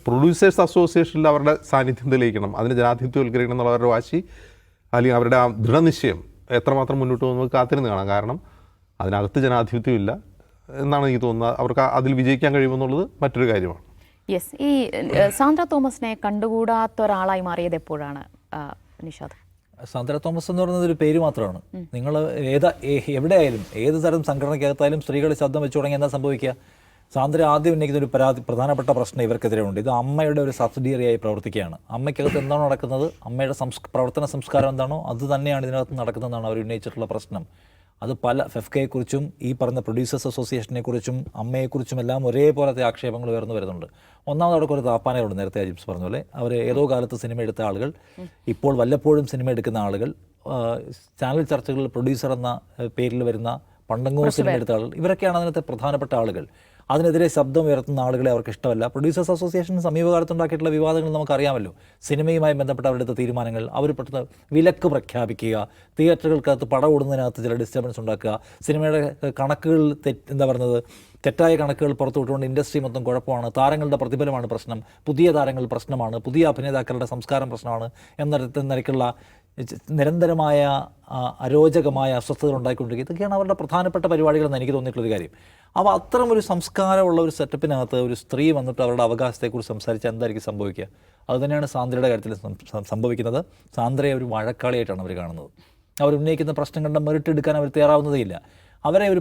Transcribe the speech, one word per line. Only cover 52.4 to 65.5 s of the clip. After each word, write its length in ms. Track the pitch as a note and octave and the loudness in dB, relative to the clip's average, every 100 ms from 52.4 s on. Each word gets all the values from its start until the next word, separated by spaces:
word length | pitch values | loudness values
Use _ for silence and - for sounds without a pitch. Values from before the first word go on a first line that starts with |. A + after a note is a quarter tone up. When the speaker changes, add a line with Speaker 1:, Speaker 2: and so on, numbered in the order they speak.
| B2 A#2+ _ - | -4 -6 _ -10
Speaker 3:
ഏ, 60 | A#2+ - | -8 -2
പേരിൽ 240 | B2 A#2+ | -2 0
വരുന്ന 380 | A#2+ A2 A#2 C3 - _ - | -2 -2 -4 -6 -10 _ -6
പണ്ടങ്ങോ 320 | A2+ C3 C#3+ | -4 -2 2
Speaker 2:
കുറച്ച് 140 | D3 C#3 | 2 2
Speaker 3:
സിനിമ 100 | E3 | 0
Speaker 2:
പേർ. 100 | B2+ | 0
Speaker 3:
എടുത്ത 160 | A2+ | 0
ആളുകൾ, 220 | A2 A#2 | -2 -2
ഇവരൊക്കെയാണ് 420 | - E3+ F#3+ F#3+ F3 | -4 -2 0 2 0
അതിനകത്തെ 240 | E3+ D#3+ | -2 -4
പ്രധാനപ്പെട്ട 540 | D3+ A#2+ C#3+ C#3+ C3+ | -6 -4 -2 -2 0
ആളുകൾ. 320 | B2+ A2+ F2 D2+ _ _ _ - | 0 0 -4 -10 _ _ _ 0
അതിനെതിരെ 380 | C#3+ E3+ D#3+ E3 | 2 4 4 4
ശബ്ദം 320 | D3+ C3+ C#3+ | 2 2 4
ഉയർത്തുന്ന 400 | D#3 C3+ B2+ C#3 | 4 2 0 -2
ആളുകളെ 300 | B2+ B2+ C3 | 0 2 2
അവർക്ക് 200 | A#2+ A2+ | 2 -2
ഇഷ്ടമല്ല. 360 | G#2 C3 A2 A#2 | -4 -2 0 -2
പ്രൊഡ്യൂസേഴ്സ് 440 | C3+ D3+ E3 F3 | 0 0 0 0
അസോസിയേഷൻ 500 | E3+ F3+ F3+ E3+ F3+ | 0 0 -2 -2 -2
സമീപകാലത്ത് 520 | E3+ D#3 E3+ E3+ E3 | 0 2 2 2 2
ഉണ്ടാക്കിയിട്ടുള്ള 380 | E3 E3 D#3 D#3+ | -2 -2 0 0
വിവാദങ്ങൾ 420 | D3+ D#3 D#3+ D#3 | 2 2 2 0
നമുക്കറിയാമല്ലോ. 600 | D#3 D3 C#3 C#3+ C3 F#2+ - - _ | -2 0 2 2 0 -6 -12 -20 _
സിനിമയുമായി 500 | - D3 D#3 E3 D#3 | -4 0 2 2 2
ബന്ധപ്പെട്ട 340 | C#3+ C3+ B2+ C3 | 2 0 0 0
അവരുടെ 180 | B2+ | 0
എടുത്ത 140 | B2 A#2+ | -2 -2
തീരുമാനങ്ങൾ, 500 | B2 A#2+ A#2 A2+ A2+ | -2 -2 -4 -6 -6
അവർ 200 | - D3 | -2 -2
പെട്ടെന്ന് 340 | D3 C3 C3+ B2+ - - | -2 -6 -8 -8 -14 -2
വിലക്ക് 360 | D3 E3+ - F3+ | 4 4 4 2
പ്രഖ്യാപിക്കുക, 800 | C#3 - A#2+ A2+ G#2+ A2+ | 0 -2 -4 -4 -4 -4